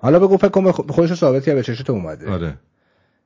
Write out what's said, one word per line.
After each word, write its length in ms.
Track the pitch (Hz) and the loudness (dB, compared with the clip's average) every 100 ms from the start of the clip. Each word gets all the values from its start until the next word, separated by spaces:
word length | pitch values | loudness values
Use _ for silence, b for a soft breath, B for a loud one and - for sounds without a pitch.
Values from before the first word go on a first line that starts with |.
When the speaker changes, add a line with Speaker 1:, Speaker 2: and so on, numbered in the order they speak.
Speaker 1:
حالا 180 | 131 175 | 2 4
بگو، 180 | 190 196 | 4 2
فکر 120 | 196 | 2
کن 140 | 196 | 2
به 80 | 185 | 2
خو-، 200 | 170 147 | 0 -2
خودشو 240 | 139 170 175 | 0 0 2
ثابت 300 | 147 135 139 | 0 2 0
کرد، 100 | 139 | -2
به 80 | |
چشم 200 | 120 117 | -2 -6
تو 100 | 135 | -4
اومده. 360 | 110 82 76 80 | -4 -6 -10 -8
Speaker 2:
آره. 280 | 90 82 67 _ _ _ _ _ _ | -6 -6 -10 _ _ _ _ _ _